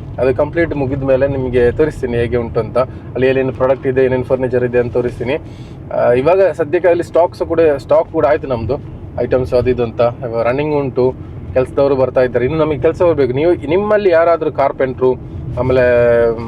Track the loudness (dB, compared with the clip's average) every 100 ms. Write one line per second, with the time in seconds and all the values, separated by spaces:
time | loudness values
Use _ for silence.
0 | -10 -2 0 0 0 0 -2 -2 -4 -2
1 | 0 2 2 -2 0 2 2 2 0 -2
2 | -4 -2 0 -2 -2 -4 -2 -2 -2 -4
3 | -10 0 2 2 0 0 0 0 0 2
4 | 2 2 0 -2 0 0 0 0 0 0
5 | -2 -4 -4 -4 -6 -16 -16 -16 -8 -2
6 | 2 2 4 4 2 0 -2 0 2 2
7 | 0 2 0 0 -4 2 2 2 2 2
8 | 2 0 2 0 -2 -4 -4 -6 -8 -14
9 | -12 -6 -2 -2 0 0 2 0 -2 0
10 | 0 -2 -6 -2 0 0 0 -2 -2 0
11 | 0 0 -10 -14 -4 -2 0 2 2 2
12 | 0 2 2 2 0 0 0 0 0 2
13 | 2 2 0 2 2 0 0 -2 2 2
14 | 4 4 4 2 0 0 0 0 -2 0
15 | 0 0 -6 -10 -8 -4 0 2 4 4
16 | 4 4 2 0